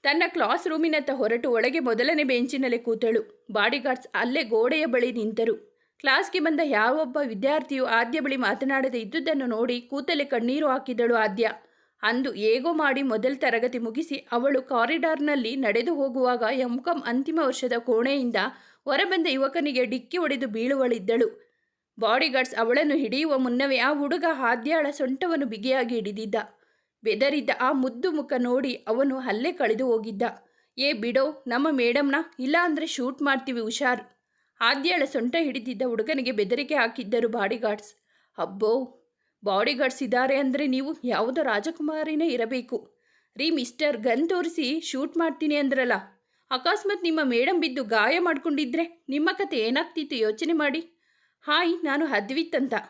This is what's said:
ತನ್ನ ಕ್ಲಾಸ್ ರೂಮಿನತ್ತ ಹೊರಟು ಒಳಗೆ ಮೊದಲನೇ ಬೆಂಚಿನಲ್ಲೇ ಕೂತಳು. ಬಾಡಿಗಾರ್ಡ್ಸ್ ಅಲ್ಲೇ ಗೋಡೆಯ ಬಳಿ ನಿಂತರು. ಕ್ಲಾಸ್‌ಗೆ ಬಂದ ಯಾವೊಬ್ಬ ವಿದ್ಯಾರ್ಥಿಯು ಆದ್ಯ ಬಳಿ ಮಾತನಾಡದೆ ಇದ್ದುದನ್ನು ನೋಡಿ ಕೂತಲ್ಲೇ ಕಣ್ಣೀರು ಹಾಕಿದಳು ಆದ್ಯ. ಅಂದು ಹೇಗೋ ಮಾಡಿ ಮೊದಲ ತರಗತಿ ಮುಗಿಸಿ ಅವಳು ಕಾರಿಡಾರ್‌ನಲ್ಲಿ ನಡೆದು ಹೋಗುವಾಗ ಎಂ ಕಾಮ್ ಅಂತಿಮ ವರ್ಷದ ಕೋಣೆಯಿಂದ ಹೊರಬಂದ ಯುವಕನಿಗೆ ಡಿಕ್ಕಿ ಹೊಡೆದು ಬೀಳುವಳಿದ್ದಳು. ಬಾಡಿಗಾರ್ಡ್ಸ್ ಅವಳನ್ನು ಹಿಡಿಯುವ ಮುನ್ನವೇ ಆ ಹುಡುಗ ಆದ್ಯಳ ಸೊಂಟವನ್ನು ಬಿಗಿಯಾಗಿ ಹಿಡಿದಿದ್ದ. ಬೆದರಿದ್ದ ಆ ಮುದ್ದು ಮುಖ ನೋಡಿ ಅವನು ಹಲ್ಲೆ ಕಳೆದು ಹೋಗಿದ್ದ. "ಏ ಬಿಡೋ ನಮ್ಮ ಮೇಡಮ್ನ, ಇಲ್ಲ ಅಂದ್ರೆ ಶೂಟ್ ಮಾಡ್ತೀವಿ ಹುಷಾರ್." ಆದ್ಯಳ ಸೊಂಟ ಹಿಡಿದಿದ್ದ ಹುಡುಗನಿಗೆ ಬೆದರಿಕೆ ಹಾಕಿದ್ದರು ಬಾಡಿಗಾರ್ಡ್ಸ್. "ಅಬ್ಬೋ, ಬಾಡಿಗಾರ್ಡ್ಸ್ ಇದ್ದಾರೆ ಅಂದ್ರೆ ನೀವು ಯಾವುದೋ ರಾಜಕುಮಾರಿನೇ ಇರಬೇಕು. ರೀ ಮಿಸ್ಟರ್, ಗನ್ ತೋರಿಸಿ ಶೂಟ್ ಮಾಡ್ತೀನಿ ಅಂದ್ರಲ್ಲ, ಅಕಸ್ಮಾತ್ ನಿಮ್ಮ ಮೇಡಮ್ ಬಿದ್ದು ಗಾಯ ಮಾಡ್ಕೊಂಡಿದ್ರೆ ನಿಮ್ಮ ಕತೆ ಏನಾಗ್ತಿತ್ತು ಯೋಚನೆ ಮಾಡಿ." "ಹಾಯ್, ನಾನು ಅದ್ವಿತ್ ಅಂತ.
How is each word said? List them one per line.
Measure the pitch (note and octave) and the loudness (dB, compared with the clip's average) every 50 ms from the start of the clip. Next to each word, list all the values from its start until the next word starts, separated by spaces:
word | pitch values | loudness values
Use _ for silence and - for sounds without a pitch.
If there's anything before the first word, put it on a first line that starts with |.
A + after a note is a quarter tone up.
ತನ್ನ | - C#4 D4 E4 E4+ | 0 2 2 2 0
ಕ್ಲಾಸ್ | E4+ F4 F4 A#3 G#3 B3 E4 - F4+ | 0 2 0 2 2 2 0 0 -2
ರೂಮಿನತ್ತ | D#4 D#4 D#4+ E4 D#4 D4+ C#4+ D4 | 0 0 0 2 0 0 0 -2
ಹೊರಟು | C4+ B3 B3+ A3 A#3 A#3+ A#3+ C4+ | -2 0 0 0 0 0 2 2
ಒಳಗೆ | A#3+ A3+ A3+ B3 C4 E4 | 2 2 2 2 0 0
ಮೊದಲನೇ | C4 B3 A3+ A3 B3 D4 E4+ D4+ D4 | 0 0 0 2 2 2 2 2 2
ಬೆಂಚಿನಲ್ಲೇ | C4 B3+ A#3+ A#3+ B3 D4 C4 C4+ B3+ A#3+ A3+ | 2 2 0 0 0 0 -2 0 0 0 -2
ಕೂತಳು. | A#3+ A#3+ A3+ A3 A#3+ A3+ A3+ G#3+ G#3+ - - _ _ - | 0 -2 -2 0 2 2 2 0 -2 -4 -16 _ _ -4
ಬಾಡಿಗಾರ್ಡ್ಸ್ | G3+ G#3+ G3+ A#3 C#4 C#4 A#3 C4+ B3+ B3+ - - - | 0 2 2 2 2 0 0 -2 -2 -2 -6 -6 -4
ಅಲ್ಲೇ | F#3+ A3+ A#3+ C4 D#4 | -2 -2 0 0 -2
ಗೋಡೆಯ | D#4 G#3+ A3+ A3 A3+ B3 D#4 D#4 D4+ | 0 0 2 2 2 2 2 0 0
ಬಳಿ | C4+ A#3 B3 A#3+ B3+ | 0 2 0 0 0
ನಿಂತರು. | A#3 A#3 G#3+ A3 G#3+ A#3 A3+ A#3 G#3+ - - _ _ _ _ _ _ _ | -2 -2 -4 -2 -2 0 0 0 0 -2 -6 _ _ _ _ _ _ _
ಕ್ಲಾಸ್‌ಗೆ | - C4+ C4+ D#4 F#4 F4 - F#4 | 0 2 2 2 2 0 -2 0
ಬಂದ | D4+ E4 D#4 D4 E4 | 2 2 2 2 2
ಯಾವೊಬ್ಬ | C#4+ C4 G#3 A3 A#3 C4+ D#4 D#4 B3 C4 D4+ C#4+ | 2 4 4 4 4 2 2 0 -2 -2 -2 -2
ವಿದ್ಯಾರ್ಥಿಯು | B3 A3 F#3+ A3 C4+ D4 D#4 B3+ - C#4 C4 B3+ | -2 -4 -2 0 0 0 0 -2 -4 -4 -2 0
ಆದ್ಯ | B3 A3+ A3+ B3 A#3+ B3+ D#4 | 2 2 2 2 2 -2 -2
ಬಳಿ | B3+ C#4+ C4+ | 0 -2 -2
ಮಾತನಾಡದೆ | C4 B3 G3 G3+ - C#4 C4+ C#4 C4+ C4 B3+ A#3 A#3+ | 0 0 0 0 0 0 0 0 0 0 0 -2 -4
ಇದ್ದುದನ್ನು | A3 G3 D4 E4 - E4 D#4 C#4 C4 | -6 -4 -6 -4 0 0 0 0 0
ನೋಡಿ | A#3+ A3 A3 A#3+ B3+ B3 A#3+ | -2 0 0 0 0 -2 -4
ಕೂತಲ್ಲೇ | A#3+ - C#4 C#4 C#4 - E4+ C#4+ C#4+ | -6 -6 -6 -6 -2 -2 -2 -2 0
ಕಣ್ಣೀರು | C#4+ C4 A#3 A3+ A#3+ C4 D4+ D#4+ C#4+ | 0 0 0 0 0 0 2 2 2
ಹಾಕಿದಳು | B3+ C4+ - - B3 A3 A#3+ A#3 A#3+ | 0 0 -2 -4 -2 0 2 2 4
ಆದ್ಯ. | A3+ G#3+ G#3 F#3+ G#3 A3+ A3 - - _ _ _ _ _ _ _ _ | 2 2 0 2 0 0 0 0 -4 _ _ _ _ _ _ _ _
ಅಂದು | - G#3+ A#3 B3 C4+ C#4 | -2 0 0 0 -2 -2
ಹೇಗೋ | G#3 G3 G#3 A3 A3+ B3+ B3 E4+ | -4 0 2 2 2 2 2 0
ಮಾಡಿ | E4+ D#4 D4+ C#4 C4 C4+ | 0 2 2 2 2 0
ಮೊದಲ | C#4 C4 A3 G#3+ G3+ C4 C#4 | 0 0 0 0 0 0 0
ತರಗತಿ | C4 D#4 C4 A#3 A#3 A#3 B3 B3 B3 | 2 0 2 2 2 0 -2 -2 -4
ಮುಗಿಸಿ | A#3 A3+ A3 C4+ D#4+ - C#4 - - - | -6 -4 -4 -4 -6 -4 -6 -10 -6 -2
ಅವಳು | A#3+ A#3+ B3 C#4 C#4+ C4 | -2 0 2 2 2 2
ಕಾರಿಡಾರ್‌ನಲ್ಲಿ | C4 - C4+ A#3 A#3 A#3+ D#4+ D#4+ C4 D#4+ D#4+ C#4 D4 D4 D4 C4+ A#3 A3 B3+ | 0 0 2 2 2 2 2 0 2 0 0 0 0 0 0 0 0 -2 -2
ನಡೆದು | C4+ C4 G#3+ - A#3 A#3 F4 E4+ | 0 0 2 2 2 2 0 0
ಹೋಗುವಾಗ | C#4+ C4+ C4+ A#3 C4 B3+ B3 B3 A#3 A3+ G#3+ | 0 0 -2 0 2 2 2 2 2 0 0
ಎಂ | C#4 C4 B3+ B3 A#3+ C4+ | 0 0 -2 -2 -2 -4
ಕಾಮ್ | B3+ F4 E4+ D4 B3+ | -2 -2 -2 -2 -2
ಅಂತಿಮ | A#3+ A#3 C4 C4+ E4 D#4+ E4 | -2 -2 -2 -2 0 0 0
ವರ್ಷದ | D4+ B3+ C4 - - B3 A#3 A#3 | 0 0 0 -2 -2 -2 -2 -2
ಕೋಣೆಯಿಂದ | A#3+ B3+ A#3+ A3 A#3+ C4 C#4 C#4+ B3+ A#3+ G#3+ G3+ G3 - - - - - - _ _ | 0 2 2 2 2 2 0 0 0 0 0 0 -2 -2 -4 -10 -20 -20 -20 _ _
ಹೊರಬಂದ | C#4 C#4 D4 G4 F4+ F#4+ F4+ D#4+ F4 | 0 0 0 2 2 0 0 2 0
ಯುವಕನಿಗೆ | C4 C4+ C4+ C4+ C#4 E4+ C#4+ D4 C4 B3+ B3 | 2 0 0 0 0 0 -2 0 0 0 0
ಡಿಕ್ಕಿ | G#3+ B3+ B3 - _ - F4+ | 0 -2 -6 -6 _ -4 -2
ಹೊಡೆದು | E4 D4 C#4+ B3 C4+ A#3+ | 0 0 0 -2 -2 -4
ಬೀಳುವಳಿದ್ದಳು. | G#3 A3+ A3+ B3+ C#4 C4+ C4 B3 A#3+ A3 F#3 G3+ A3+ B3 A#3 - - - - _ _ _ _ _ _ _ _ _ _ - | -2 -2 0 0 0 2 2 0 0 0 0 0 2 2 2 0 0 -10 -20 _ _ _ _ _ _ _ _ _ _ -2
ಬಾಡಿಗಾರ್ಡ್ಸ್ | A3 G#3 A3+ C4+ D#4+ D#4 B3+ C4 B3+ B3+ - | 2 2 4 4 2 2 0 0 -2 0 0
ಅವಳನ್ನು | A3+ A3+ A3+ B3 C#4+ E4 D4+ C#4 | 0 2 2 4 2 4 2 2
ಹಿಡಿಯುವ | D#4+ C#4 G#3+ A3+ C#4 D#4 D#4+ C#4+ C4 | 2 0 0 0 0 0 0 2 2
ಮುನ್ನವೇ | C4 B3 A#3+ B3 C#4 C#4 C4+ A#3+ | 2 2 2 0 2 2 2 2
ಆ | A#3+ C4+ D4+ | 2 2 2
ಹುಡುಗ | C#4+ C#4+ C#4 E4 E4+ D#4 E4 D#4+ C4 | 0 0 0 0 0 0 0 0 2
ಆದ್ಯಳ | C4 A#3 A#3+ A#3 A3+ C#4+ E4 D#4+ D4+ C#4 | 2 0 0 0 0 0 0 0 0 -2
ಸೊಂಟವನ್ನು | D4 - C#4+ B3+ C4 C4+ F#4+ F4 E4 C#4+ C#4 | -2 -2 -2 -2 -2 -2 -2 -2 0 0 -2
ಬಿಗಿಯಾಗಿ | A#3 A3 G3+ G#3 C4 C4 C4 B3 A#3 B3 | -4 -4 -4 -2 0 0 0 0 0 -2
ಹಿಡಿದಿದ್ದ. | A3+ F#3+ G#3 G3+ G#3 A3 G3+ A3 A3 - - _ _ _ _ _ _ _ _ _ _ - | -4 -4 -4 -6 -6 -6 -4 -4 -4 -4 -6 _ _ _ _ _ _ _ _ _ _ -2
ಬೆದರಿದ್ದ | A3 A3 G#3+ C4 C#4+ D4 D4 A3+ C4+ A#3 - | -2 0 2 2 2 2 0 0 0 0 0
ಆ | B3+ C4 | 2 2
ಮುದ್ದು | D4 C4+ B3+ C4 A3+ A#3+ F#4 F#4 | 2 2 0 -2 -2 -2 -2 0
ಮುಖ | D#4 D4+ C#4+ D4 C#4+ B3 | 0 0 -2 -2 0 0
ನೋಡಿ | B3 A#3+ B3 C4 C4+ C4+ A#3+ | 2 2 2 0 0 0 -4
ಅವನು | - - - A3 B3 C#4 C#4 C4 C4 | -6 -2 -2 0 2 2 2 0 -2
ಹಲ್ಲೆ | B3+ B3+ G3+ G#3+ B3 F4 | -2 -2 -2 0 0 -2
ಕಳೆದು | F4 - C#4 A3 A3 G#3+ C4 | 0 0 2 2 2 2 2
ಹೋಗಿದ್ದ. | B3+ A3+ A3+ G#3 A3+ G3+ G3 A#3+ A3 - - _ _ _ _ _ _ _ - | 2 2 0 0 -4 -4 -2 -2 -4 -4 -8 _ _ _ _ _ _ _ -2
"ಏ | C4+ C#4+ | 0 0
ಬಿಡೋ | D4 G#3 G#3+ A#3+ A3 C4 C4+ D4+ D4+ - - | 0 0 -2 0 2 2 0 0 -2 -8 -8
ನಮ್ಮ | B3 A#3 B3+ C#4+ D#4+ | -4 -2 0 2 2
ಮೇಡಮ್ನ, | D4 C4 A#3 A#3+ A#3+ C#4+ C#4+ C#4 C4+ D4+ E4 - - - | 2 2 2 2 2 2 2 2 2 0 -2 -4 -8 -6
ಇಲ್ಲ | B3+ C#4 D4+ E4+ | -2 2 2 2
ಅಂದ್ರೆ | F4 F4+ D4+ D4+ D#4+ | 2 2 0 -2 -4
ಶೂಟ್ | D#4 - - A#3+ B3+ C4 - | -6 -4 -4 -4 -4 -4 -2
ಮಾಡ್ತೀವಿ | C#4+ C#4 C4+ C4 C4+ C4+ B3+ A#3 | 0 0 0 0 0 -4 -4 -4
ಹುಷಾರ್." | A3+ G#3+ A#3 - D4 B3+ B3 B3 A#3+ - _ _ _ _ _ _ _ _ _ _ | -4 -4 -4 0 0 0 0 0 -4 -16 _ _ _ _ _ _ _ _ _ _
ಆದ್ಯಳ | A#3 A#3 C#4 C#4 C#4 F4 F4+ E4+ C4+ | 0 2 2 2 0 0 2 0 0
ಸೊಂಟ | C4+ - C4 A3+ B3 B3 E4+ | 0 -2 -2 -2 0 0 0
ಹಿಡಿದಿದ್ದ | E4 C#4+ - C#4 G#3+ B3+ A#3+ G3 C4 | 0 0 -2 -4 -6 -6 -4 -4 -2
ಹುಡುಗನಿಗೆ | B3 A#3 G#3+ G#3+ B3+ D#4+ C#4 B3+ B3 | -2 0 -2 -2 -2 -2 -2 -2 -2
ಬೆದರಿಕೆ | B3 G#3 G#3 F#3 A#3+ C4 C#4 C#4+ D4+ | 0 0 0 0 0 -2 0 0 2
ಹಾಕಿದ್ದರು | C#4 A#3 A#3 A#3 - A#3 G3 A3+ A#3 A3+ A3+ | 2 2 0 -2 -6 -4 -2 0 0 0 0
ಬಾಡಿಗಾರ್ಡ್ಸ್. | A3 A#3+ G3 G3 A#3+ A3+ A#3 G#3+ G#3 G#3 - - - _ _ _ _ _ _ _ _ - | 0 0 0 -2 -2 -2 -2 -2 -4 -4 -8 -20 -20 _ _ _ _ _ _ _ _ -6
"ಅಬ್ಬೋ, | E3 F3+ F#3+ G3 G#3+ G#3+ A#3 C4+ B3+ B3 - _ _ _ _ _ _ _ _ _ - | -6 -6 -2 -2 2 2 2 2 0 -6 -12 _ _ _ _ _ _ _ _ _ -2
ಬಾಡಿಗಾರ್ಡ್ಸ್ | G3+ F#3+ G3 G#3+ C#4 D4 B3 D4 C4 C4 - | 0 0 2 2 0 0 0 0 0 0 -4
ಇದ್ದಾರೆ | C#4+ A3 A#3+ B3 B3+ C4 C#4 | -4 0 2 2 2 2 2
ಅಂದ್ರೆ | C4+ C#4+ C4+ B3 C4+ D4+ | 2 0 0 0 0 0
ನೀವು | C#4 B3+ C4 C4+ C#4+ D#4+ - - | 0 0 0 -2 -4 -8 -6 -4
ಯಾವುದೋ | B3 G#3 E3+ A3 A#3+ B3+ E4+ | -2 0 0 0 0 0 0
ರಾಜಕುಮಾರಿನೇ | D4 B3+ G#3+ G#3 G#3 D#4+ E4 - D4+ D4+ D#4 D#4 D#4 D#4 D#4 D4+ E4 E4 | 0 0 0 0 -2 -4 -6 -4 -4 -4 -2 -4 -4 -2 -2 0 0 0
ಇರಬೇಕು. | B3 A#3+ A3+ A3 C4 B3+ A#3+ - B3 A3 - - _ _ _ _ _ _ _ _ _ | 0 0 -2 -2 -2 -6 -4 -6 -8 -8 -8 -12 _ _ _ _ _ _ _ _ _
ರೀ | - C#4+ E4 | -4 -2 0
ಮಿಸ್ಟರ್, | E4+ C#4+ A#3+ A#3+ - - D#4 D4 C4+ | 0 0 -2 -6 -4 -2 -2 -2 -2
ಗನ್ | A3 G#3+ B3+ A3+ B3+ D#4+ E4 | 0 0 0 2 2 2 0
ತೋರಿಸಿ | F#4 F4 F4 E4 E4+ - C#4+ B3 D4 D#4+ | 0 -2 -2 -2 -4 -2 -2 -2 -2 -4
ಶೂಟ್ | D#4+ - - C4 C#4+ - - | -6 -6 -6 -4 -6 -4 -2
ಮಾಡ್ತೀನಿ | E4 E4 D#4+ D#4 D#4+ D#4+ D4+ D4 | -2 -2 -2 -2 -2 -2 0 0
ಅಂದ್ರಲ್ಲ, | D4 C#4+ C4+ C4+ C4+ B3+ B3 A3 F#3+ - - _ _ _ _ _ _ _ _ | 2 2 2 2 0 2 0 0 -2 -4 -10 _ _ _ _ _ _ _ _
ಅಕಸ್ಮಾತ್ | C4+ B3+ - F4 G#4 G4+ G#4 G4+ G4+ F#4 | -6 -2 0 0 0 0 0 -2 -2 0
ನಿಮ್ಮ | F4+ E4+ D#4+ D#4+ D4+ | 0 0 0 2 0
ಮೇಡಮ್ | C4 A#3+ A#3 C4 E4 F#4 E4+ | 2 2 2 2 2 2 2
ಬಿದ್ದು | D#4+ D#4+ B3+ C#4 B3 | 0 0 -2 -4 -2
ಗಾಯ | G#3 A3+ G#3+ G#3 A#3+ D#4+ F4 | 0 2 2 4 4 2 2
ಮಾಡ್ಕೊಂಡಿದ್ರೆ | F4 F4 D#4 C4+ - E4+ D4 C#4+ D4+ B3 B3 E4 E4+ E4 - _ _ - | 2 0 0 0 -2 -2 -2 0 -2 -2 -2 -2 -2 -4 -6 _ _ -6
ನಿಮ್ಮ | C4 D4 D#4 F4 | -2 0 0 0
ಕತೆ | F4 - D4+ D4 D#4+ A#3+ | 0 -2 -4 -2 -2 -2
ಏನಾಗ್ತಿತ್ತು | A3 A3+ C4 D4 D#4+ D#4+ - D#4+ D4+ D4 D4 | 0 0 0 0 -2 -2 -6 -8 -6 -4 -2
ಯೋಚನೆ | A#3+ A3 G#3+ G#3+ A3 E4+ D#4 | 0 0 0 0 -2 -2 0
ಮಾಡಿ." | E4+ D4+ D4+ C#4+ B3+ D#4+ E4 - _ _ _ _ _ _ _ _ _ _ | 0 2 0 0 -2 -4 -8 -10 _ _ _ _ _ _ _ _ _ _
"ಹಾಯ್, | _ D4+ D4 E4 F4+ E4 F4 E4+ E4 | _ -2 0 2 2 2 0 0 -2
ನಾನು | C#4+ C4+ D4 D#4+ | -2 0 0 0
ಅದ್ವಿತ್ | D4 C4+ G3+ G3+ G3+ C4 D#4 E4 E4 - | 0 0 -2 -2 -2 -4 -4 -4 -2 -2
ಅಂತ. | C4+ C#4 B3 A#3 G#3 - | -2 0 0 -2 -4 -6